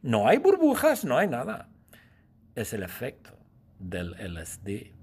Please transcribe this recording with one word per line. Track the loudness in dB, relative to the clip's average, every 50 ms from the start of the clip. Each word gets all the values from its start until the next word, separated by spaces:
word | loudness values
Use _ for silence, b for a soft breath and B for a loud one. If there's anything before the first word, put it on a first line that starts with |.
No | 0 2 2 4 6 6
hay | 4 6
burbujas, | 6 4 4 6 4 4 4 4 2 2 2 2 0
no | 0 2 2
hay | 2 2
nada. | 0 -4 -6 -8 -10 -12 -14 -18 _ _ _ b b b b b b b b b b _ _ _ _
Es | -8 -8 -6
el | -6 -8
efecto | -8 -10 -10 -10 -10 -10 -12 _ _ -20 -20 _ _ _ _ _ _ _ _ -16
del | -12 -8 -6 -6 -6 -8 -10 -10
L | -10 -10 -10 -10
S | -12 -12 -14 -12
D. | -10 -8 -8 -8 -10 -14 -20 -20